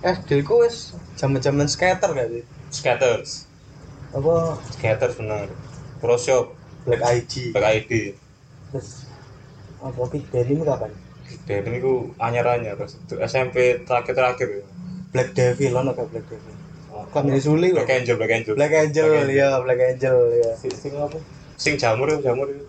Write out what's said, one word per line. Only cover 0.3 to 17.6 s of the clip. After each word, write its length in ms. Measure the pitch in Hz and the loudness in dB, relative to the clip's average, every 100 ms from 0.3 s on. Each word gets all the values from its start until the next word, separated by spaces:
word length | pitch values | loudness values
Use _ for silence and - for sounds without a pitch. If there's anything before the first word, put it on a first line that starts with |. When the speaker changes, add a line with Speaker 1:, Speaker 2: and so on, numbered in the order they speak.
| 143 143 | 2 4
Speaker 1:
ku 160 | 233 | 4
wis 320 | 233 - - - - - | 4 2 -12 -16 -16 -4
jaman-jaman 480 | 135 135 135 143 143 | 0 2 2 2 2
skater 480 | - 180 180 196 | 2 2 2 0
gak 160 | 143 117 | 0 -2
sih? 140 | 117 - - - | -4 -10 -18 -14
Speaker 2:
Skaters. 800 | - 135 120 127 113 - - - - - - - - - | -4 0 2 4 2 -4 -14 -16 -20 -20 -20 -20 -18 -10
Speaker 1:
Apa? 440 | 139 147 165 165 147 - | -2 2 2 0 -4 -10
Speaker 2:
Skaters 480 | - 135 107 123 117 | -6 -2 0 0 -2
bener. 320 | 110 107 98 95 - - - - | -6 -6 -6 -12 -16 -16 -16 -6
Pro 180 | 117 120 | 0 2
Shop. 380 | 127 127 - - - - 131 | 4 2 0 -8 -20 -12 -2
Speaker 1:
Black 160 | 117 | 0
I 160 | 120 120 | 2 0
D. 260 | - - 123 | -2 -8 -2
Speaker 2:
Black 160 | 107 107 | 0 2
I 120 | 110 | 2
D. 100 | - 113 101 - - - - - - | 0 -2 -2 -10 -20 -20 -20 -20 -12
Speaker 1:
Terus 400 | 135 - - - - - - - - - - | -12 -10 -18 -18 -20 -20 -20 -20 -20 -20 -14
apa 200 | 135 123 127 | -12 -6 -4
Kick 240 | 147 - | -4 -4
Denim 320 | 127 120 147 | -2 0 0
kapan? 300 | 151 131 107 104 - - | 0 -2 -4 -10 -20 -20
Speaker 2:
Kick 180 | - - | -18 -18
Denim 300 | - 101 101 | -6 -4 -4
iku 200 | 120 131 127 117 - | -2 0 0 -2 -6
anyar-anyar, 640 | 117 120 120 120 113 98 | -2 0 2 0 -2 -8
terus 160 | 101 - | -10 -12
itu 220 | - 98 | -12 -6
S 160 | 113 | -2
M 160 | 131 127 | 0 0
P 320 | 127 123 123 | 2 2 2
terakhir-terakhir 680 | - 123 - - 127 123 123 | 0 -2 0 0 2 0 -4
ya. 120 | - - - - - - | -6 -12 -16 -14 -12 -4
Speaker 1:
Black 160 | 127 127 | -2 0
Devil, 400 | - 123 123 139 | 2 2 2 0
ono 220 | 123 131 | 2 0
gak 160 | 127 113 | -2 -6
Black 160 | 117 - | -8 -12
Devil? 280 | 110 98 - - - - | -16 -16 -18 -18 -20 -16
Speaker 2:
Oh, 160 | 107 - | -16 -6
Speaker 1:
Family 240 | 147 143 135 | 0 2 2
Suli 320 | 139 156 | 4 4